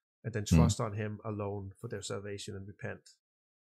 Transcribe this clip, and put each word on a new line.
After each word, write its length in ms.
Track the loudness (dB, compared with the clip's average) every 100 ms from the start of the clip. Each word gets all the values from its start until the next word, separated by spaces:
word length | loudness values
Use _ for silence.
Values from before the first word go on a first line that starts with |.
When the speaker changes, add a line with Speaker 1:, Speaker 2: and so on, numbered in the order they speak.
| _ _
Speaker 1:
and 120 | -6
then 100 | -4 6
Speaker 2:
Hmm. 60 | 8
Speaker 1:
trust 240 | 8 6
on 120 | -2
him 260 | -2 -4 -4
alone 480 | -4 -4 -2 -4 -6 -10
for 80 | -8
their 140 | -8
salvation 520 | -6 -6 -6 -8 -8
and 140 | -10 -10
repent, 460 | -10 -8 -8 -12 -20 _ _ _ _